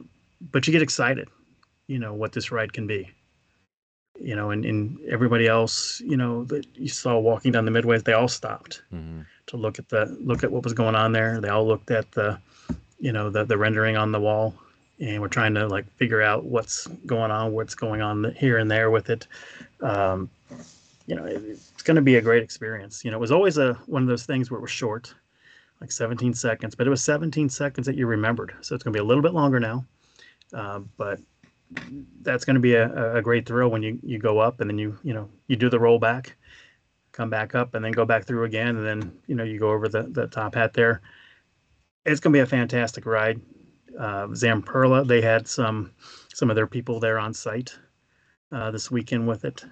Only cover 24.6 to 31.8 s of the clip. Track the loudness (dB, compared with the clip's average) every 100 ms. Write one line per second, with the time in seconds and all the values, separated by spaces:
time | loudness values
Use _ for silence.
24.6 | -8 -6 -4 -6 -10 -20 _ _ _ -20
25.6 | _ _ -14 -6 -4 -2 -2 0 -2 -2
26.6 | -6 -2 0 2 0 0 0 0 -2 -2
27.6 | -4 -4 -4 -2 0 0 0 -2 -6 -12
28.6 | -10 -6 -4 -2 2 4 4 4 4 2
29.6 | 0 -4 -10 _ _ _ -20 _ _ -10
30.6 | -8 -10 -12 -10 -6 -6 -10 _ _ _
31.6 | _ -16